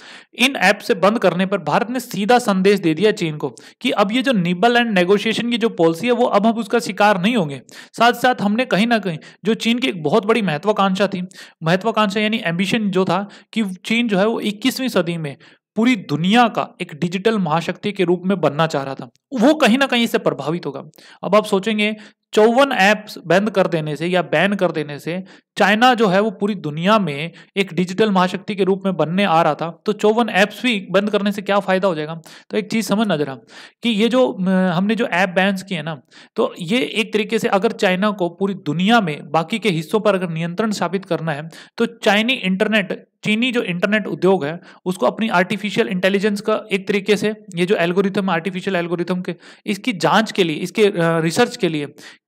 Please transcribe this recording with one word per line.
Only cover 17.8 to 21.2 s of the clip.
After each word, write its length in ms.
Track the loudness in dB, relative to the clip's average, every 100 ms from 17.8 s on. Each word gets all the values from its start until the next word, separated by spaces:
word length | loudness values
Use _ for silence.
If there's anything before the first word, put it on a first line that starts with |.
| -6
के 120 | -2
रूप 180 | 0 0 0
में 160 | 0
बनना 260 | 0 0 0
चाह 160 | -2
रहा 120 | -6 -10
था, 140 | -14 _ -8
वो 200 | 2 2
कहीं 240 | 4 4 4
ना 80 | 2
कहीं 180 | 0
इससे 140 | 0 0
प्रभावित 480 | -2 -2 -4 -4 -6
होगा। 180 | -10 -14 -20 -20 -10